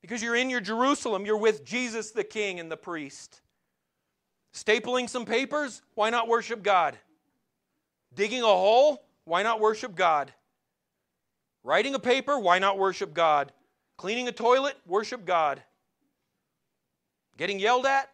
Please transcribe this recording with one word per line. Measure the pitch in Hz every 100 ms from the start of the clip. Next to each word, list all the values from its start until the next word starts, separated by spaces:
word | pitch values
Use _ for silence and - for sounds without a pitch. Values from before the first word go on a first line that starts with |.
Because | 175 233
you're | 233
in | 240 254
your | 247
Jerusalem, | 190 226 262 285 254 196
you're | 202 214
with | 220 214
Jesus | 131 240 247 220 214
the | 226
King | 208 220 202 180
and | 165
the |
priest. | 156 - 165 139 - - _ _ _ _ _ _ _ _ _ _ _ _
Stapling | - - 226 220 247 240
some | 254
papers? | 214 226 262 294 277 - _
Why | - 214
not | 240 233
worship | 233 220 226
God? | 196 190 151 123 _ _ _ _ _ _ _ _ _ _ _
Digging | 127 208 247
a | 233
hole? | 185 190 233 294 285 _ _
Why | - 170
not | 214 226
worship | 214 220 247
God? | 175 175 151 135 _ _ _ _ _ _ _ _ _ _ _ _ _
Writing | 120 170 254
a | 269
paper? | 247 262 277 285
Why | 190 180
not | 196 196
worship | 190 180 185
God? | 156 165 147 143 _ _ _ _ -
Cleaning | 185 233 247
a |
toilet? | 233 226 262 277 - 170
Worship | 190 - 247
God. | 180 175 151 135 _ _ _ _ _ _ _ _ _ _ _ _ _ _ _ _ _ -
Getting | 175 196
yelled | 208 254
at? | 269 269 269